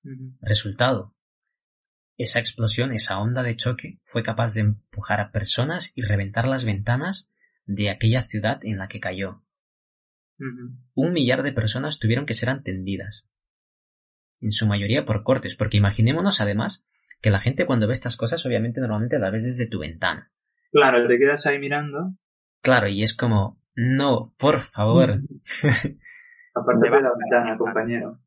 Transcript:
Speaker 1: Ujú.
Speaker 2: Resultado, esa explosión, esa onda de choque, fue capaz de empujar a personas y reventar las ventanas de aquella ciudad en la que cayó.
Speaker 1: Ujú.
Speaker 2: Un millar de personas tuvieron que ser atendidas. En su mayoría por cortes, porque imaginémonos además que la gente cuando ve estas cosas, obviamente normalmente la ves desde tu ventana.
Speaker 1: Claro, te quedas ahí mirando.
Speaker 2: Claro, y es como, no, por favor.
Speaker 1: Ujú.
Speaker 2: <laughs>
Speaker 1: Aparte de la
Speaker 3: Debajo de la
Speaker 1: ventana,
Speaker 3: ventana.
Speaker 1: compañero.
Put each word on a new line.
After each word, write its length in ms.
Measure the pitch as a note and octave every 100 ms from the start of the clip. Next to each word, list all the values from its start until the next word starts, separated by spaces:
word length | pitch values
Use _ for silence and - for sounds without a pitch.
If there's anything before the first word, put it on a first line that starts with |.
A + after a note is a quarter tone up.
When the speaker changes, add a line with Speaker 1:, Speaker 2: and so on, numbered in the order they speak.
Speaker 1:
Ujú. 340 | C#3+ C3 C3 -
Speaker 2:
Resultado, 720 | - G#2 G#2 G2 B2 A#2 - _ _ _ _ _ _ _ _ _ _ -
esa 220 | A2+ A#2+
explosión, 540 | A#2 - A2 A2+ C3
esa 260 | A#2 - F#2+
onda 220 | A2+ B2
de 140 | B2 A#2
choque, 400 | B2 A#2+ - -
fue 180 | _ A#2+
capaz 300 | A2+ A2 A2+
de 80 | A2
empujar 580 | G#2 G#2 _ - - G#2
a 120 | G2+
personas 600 | A2 G2+ - C3+ F3 - -
y 80 |
reventar 440 | G#2+ G2+ G2 G#2+ B2
las 160 | C3+
ventanas 640 | A#2+ G2 G#2 B2 E3+ F#3+ _ _ _ _ -
de 240 | G2 G#2
aquella 340 | F#2 A2 B2+ A2+
ciudad 320 | G#2+ G#2+ C3+
en 140 | A2 G2+
la 100 | F#2+
que 120 | -
cayó. 420 | F#2 F#2 F#2+ F#2 _ _ _ _ _ _ _ _ _ _
Speaker 1:
Ujú. 400 | C3+ B2 B2 B2+ _
Speaker 2:
Un 180 | - E3
millar 300 | F3 B2 C3+
de 100 | C#3
personas 440 | C3 A2 B2+ D3 -
tuvieron 280 | G#2+ A#2+ D3
que 80 | A2+
ser 140 | B2
atendidas. 760 | C3 G#2+ F#2+ F#2 G2 - - _ _ _ _ _ _ _ _ _ _ _ _
En 100 | A2+
su 160 | G#2 A2
mayoría 380 | G2+ G2+ C3 -
por 180 | A2+
cortes, 320 | - B2+ G2+ -
porque 220 | - G#2
imaginémonos 600 | G2+ G2+ A2 D3+ G3 G3
además 460 | G#2 G#2 D#3 - _ _ _ _
que 120 | G#2+
la 80 | G2
gente 260 | - C3+ -
cuando 220 | B2 G#2+
ve 60 |
estas 220 | - A#2+ -
cosas, 300 | A#2 E3 C3
obviamente 340 | A2+ A2+ B2
normalmente 380 | B2 G#2+ A#2+ C#3+
la 140 | F#2+
ves 120 | A2
desde 220 | A#2+ B2 A#2
tu 120 | F#2+
ventana. 520 | D2+ E2 F#2 D#2 - _ _ _ _
Speaker 1:
Claro, 360 | D3 C#3 B2 A#2+
te 100 | A#2+
quedas 280 | C#3 D3 D3+
ahí 120 | C#3+
mirando. 580 | C#3 C#3+ D3 C#3+ F#3 F#3+ _ _ _ _
Speaker 2:
Claro, 280 | B2+ B2+ G2+
y 120 | G2
es 140 | A2 -
como, 460 | A#2+ G#2+ F#2+ - _ -
no, 580 | B2 C3+ C#3+ A#2+ - _
por 300 | C#3 - -
favor. 400 | - G#2+ E3+ E3
Speaker 1:
Ujú. 300 | - - - -
Speaker 2:
<laughs> 240 | - D3+ B2 D3+ - - - - - _
Speaker 1:
Aparte 300 | A#2+ - A#2
de 60 | A#2
la 80 | C3+
Speaker 3:
Debajo 0 |
de 40 |
la 80 | C3+
Speaker 1:
ventana, 20 | A#2+ A#2 A#2+ A2+
Speaker 3:
ventana. 60 | A2
Speaker 1:
compañero. 640 | G#2 G2+ A#2 A#2 A#2+ -